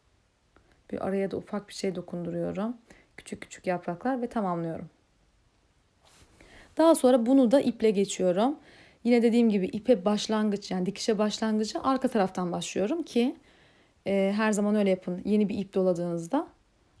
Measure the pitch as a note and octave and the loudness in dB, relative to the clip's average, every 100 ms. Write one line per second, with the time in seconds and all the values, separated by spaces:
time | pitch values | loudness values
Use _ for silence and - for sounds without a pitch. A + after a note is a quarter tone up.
0 | _ _ _ _ _ _ _ _ - - | _ _ _ _ _ _ _ _ -12 -8
1 | G3 G3 G3 F#3+ - G#3 G3+ - G3 F3 | -4 -2 -4 -6 -8 -10 -10 -8 -6 -6
2 | F3 F3+ E3+ E3+ E3+ F3 A3 B3 - - | -8 -8 -6 -6 -6 -4 -6 -8 -16 -20
3 | _ - - G3+ - - F#3+ F3+ F3+ E3+ | _ -20 -16 -16 -16 -10 -4 -4 -4 -6
4 | B3 C4 A#3+ A#3+ F#3+ E3+ E3 D#3+ D#3+ _ | -4 -4 -4 -4 -4 -4 -4 -8 -12 _
5 | _ _ _ _ _ _ _ _ _ _ | _ _ _ _ _ _ _ _ _ _
6 | _ _ _ - - - - - E4 D#4 | _ _ _ -20 -20 -20 -6 2 4 6
7 | B3 B3+ A3+ C4+ B3 C4+ - - A3 G3+ | 6 4 6 4 6 4 2 0 2 2
8 | G3 - F#3 F3+ B3 D#4 - - - _ | 0 0 0 2 0 -2 -12 -20 -20 _
9 | A#3 A#3+ A#3 A#3 A#3 G#3 F#3 G#3 A3+ A#3 | 2 4 4 4 4 4 0 -2 2 2
10 | F#3 G#3 - G#3+ G#3+ G3+ - F#3 F3+ F#3+ | 2 -2 -2 -2 -2 -4 -4 -4 -4 -4
11 | - G#3 G#3+ G#3 A3 G#3+ A3 E4+ - C4 | -2 0 -2 -2 -2 -2 -4 -4 -2 -2
12 | B3+ A3+ F#3+ F#3+ F3+ F3 E3+ F#3+ G3+ E4+ | 0 0 0 -2 -4 -4 -6 -4 -2 -4
13 | - A#3+ B3 E4+ _ _ _ _ _ _ | -4 0 0 -2 _ _ _ _ _ _
14 | - G3 G3 G#3 A3 G#3 G3+ G#3+ G3+ F#3 | -4 0 0 0 0 0 0 2 2 0
15 | - F3+ - G#3+ G3+ G3+ G3 G3 F#3 F3 | -4 -6 0 2 2 -2 -4 0 0 0
16 | F3 E3+ E3 C#4+ F4 _ _ _ _ _ | -2 -6 -4 -4 -4 _ _ _ _ _